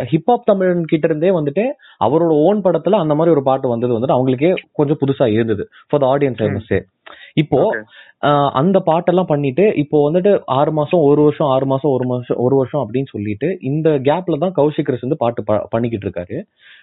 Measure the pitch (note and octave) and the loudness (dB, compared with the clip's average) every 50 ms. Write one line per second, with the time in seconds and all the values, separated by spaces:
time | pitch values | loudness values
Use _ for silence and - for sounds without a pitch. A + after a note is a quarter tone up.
0 | B2+ A#2+ D3+ D#3+ - - A#3+ A#3 - - G3+ F#3+ F#3 F#3 F3 F3 E3 - E3+ D#3 | -4 -2 -2 -2 0 0 0 0 2 0 0 2 2 0 0 0 -2 -2 -2 0
1 | D#3 E3 F#3+ - D#3+ F#3+ F#3+ E3 D3+ C#3+ C#3+ F#3+ A3+ C4 D4+ _ _ - - - | 0 0 -2 0 0 0 0 0 -2 -2 -2 -2 -4 -4 -6 _ _ -20 -8 -2
2 | - A2+ C#3 E3 E3+ E3 D#3+ D3 D3+ F#3 G#3 G#3+ F3+ F#3 E3+ D#3 - F3 G#3 G#3 | -2 2 2 2 2 2 2 4 4 4 2 2 2 0 0 2 0 0 0 2
3 | D#3+ D3+ D3 D3+ E3 E3+ D#3+ C#3+ B2+ C3 C3 C3 C3+ B2+ A#2 A#2 B2 B2 A#2+ A2 | 2 0 2 2 4 4 4 2 2 0 -2 0 0 -2 -2 -2 0 0 0 0
4 | A#2+ D#3 D3+ B2+ C3 C3 B2+ B2 D3 F3+ F#3 - - _ - - D3 C#3 D#3 - | 0 0 0 2 2 0 0 2 2 0 0 0 -4 _ -2 -2 0 0 0 -2
5 | C3+ C#3 C3+ - C#3+ A2+ G#2 A2+ A#2 A2+ G#2+ G2+ E2+ - _ - - - - C#3+ | 0 -2 0 2 2 2 2 0 0 0 -2 -4 -6 -12 _ -20 -8 -2 0 0
6 | C#3 B2+ C3+ C#3+ C#3+ C3+ A#2 G#2+ A2 G#2 G2 G2+ - - G2+ F#2 - _ _ _ | 2 2 2 2 0 -2 -2 -2 -2 -2 -2 -4 -4 -2 -4 -4 -4 _ _ _
7 | _ - - - - - - D#3 D3+ - D#3 B2+ F3 A3 - A2 A2 _ - - | _ -20 -20 -20 -20 -6 -2 -2 0 2 2 0 2 0 -2 -4 -10 _ -20 -20
8 | - - _ - - C#3+ D3 C#3+ C#3+ C3+ - C3 D3+ F#3+ F#3+ F#3+ F#3+ E3 D#3 F3 | -20 -20 _ -2 0 2 2 4 2 0 0 0 0 2 2 2 2 2 0 0
9 | F3 - F3 F#3 F3+ - D#3 C#3+ C#3+ C#3 B2+ D#3+ G3+ G#3+ - - D3 - D#3 D3 | 2 2 2 0 2 0 -2 -2 0 -2 0 2 0 2 2 0 -4 0 2 2
10 | C#3+ D3 D#3+ F3+ F3+ G#3 G3 - - - C3 C3+ D3+ D#3 D#3 D3+ D3 - F#3 F3 | 2 2 2 2 2 2 2 2 0 -2 0 0 0 0 0 -2 -2 0 2 2
11 | C#3 C#3 D3 D3 D3+ D3+ C#3+ - D#3+ C#3+ C3 C3 C3+ C3+ C3+ C3+ - D3 C3 B2+ | 4 4 4 4 4 2 2 0 0 0 0 0 0 0 -2 -2 0 0 0 0
12 | B2+ B2+ B2 B2 A#2+ - B2+ - A#2+ B2+ C3+ C3+ C3 - - D3 B2 G#2+ A2+ C3 | -2 -2 -4 -6 -4 -6 -4 -2 0 2 2 2 0 0 -4 -6 -6 -4 -4 -6
13 | C#3 - - G#2 G2+ G#2+ G#2 G#2 C3+ E3+ F#3+ - - C3 C#3+ D#3+ D#3 D#3+ D3+ C3+ | -6 -6 -8 -8 -6 -6 -6 -4 -4 -6 -6 -6 -6 -4 -4 0 0 0 0 2
14 | B2 C#3+ D3+ F3+ F3+ - D#3+ C#3+ E3+ F#3+ F#3 D3 C#3+ D3+ D3 - D3 C#3+ B2+ A#2 | 0 0 0 0 -2 -4 -4 -2 -2 -2 0 0 0 0 0 -2 -4 -4 -4 -6
15 | - C3 D#3 - A#2 A#2 A#2 - G#2+ G#2+ G#2+ G2+ - - - A#2 A#2+ A#2 A2 G2 | -4 -6 -4 -2 -2 -4 -2 -4 -4 -2 -2 -2 -2 -4 -4 -4 -2 -2 -4 -4
16 | G2+ G2 - F2+ F2 - G#2+ D#3 G#3+ _ _ _ _ - - - | -6 -6 -8 -8 -10 -10 -10 -12 -12 _ _ _ _ -20 -20 -20